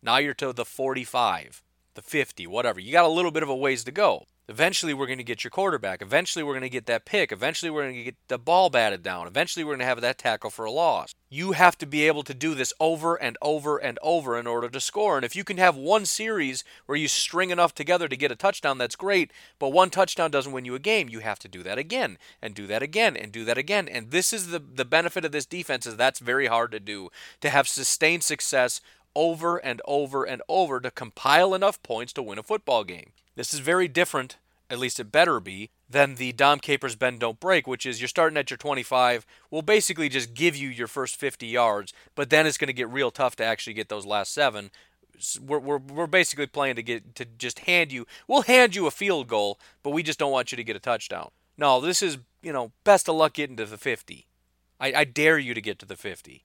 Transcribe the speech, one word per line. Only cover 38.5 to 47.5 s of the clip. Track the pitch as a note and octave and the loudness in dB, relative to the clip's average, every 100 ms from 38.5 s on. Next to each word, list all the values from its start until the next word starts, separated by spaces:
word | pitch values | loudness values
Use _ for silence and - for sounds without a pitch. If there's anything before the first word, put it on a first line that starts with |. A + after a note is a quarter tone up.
| B2 | -6
twenty-five, | D3 C3+ A#2+ C3 B2 A#2+ - _ _ | -4 -4 0 4 4 2 -4 _ _
we'll | D3+ | -6
basically | D#3 G#3+ - E3+ D3+ | 2 4 4 -2 -2
just | C3 A#2 | -2 -4
give | A#2 E3 C#3+ | 0 0 0
you | C#3 | -8
your | A#2+ A#2 | -6 -8
first | - B2+ - | -4 -6 -4
fifty | C#3+ - A#2 | -6 -6 -4
yards, | A#2+ A#2 G#2 G2+ - - - | 2 2 2 -4 -16 -18 -8
but | C#3 | 4
then | D3+ D#3 | 4 4
it's | D3 | 2
gonna | C#3 | -4
get | B2+ A#2+ | -2 -4
real | B2+ C3 | 0 -2
tough | - C3 - | 0 -2 0
to | A2 | -2
actually | A2 - G#2+ | -2 -4 -8
get | G#2+ | -6
those | G#2 G2+ | -8 -2
last | G#2 G2 | -2 -2
seven. | - C#3+ G#2 G2+ _ _ _ _ _ | 0 0 0 -14 _ _ _ _ _
S-, | - - | -8 -8
we're, | C3+ D3 | -4 -4
we're, | C3+ C#3+ | -2 -4
we're | C3+ C#3+ E3 | -4 -6 0
basically | F#3 E3+ C3+ C#3+ | 2 2 -2 -6
playing | - C#3 A#2+ | -2 -2 -2
to | |
get, | A#2 A#2 - | -4 -8 -8
to | - A#2+ | -16 -16
just | A2+ B2+ | -10 -10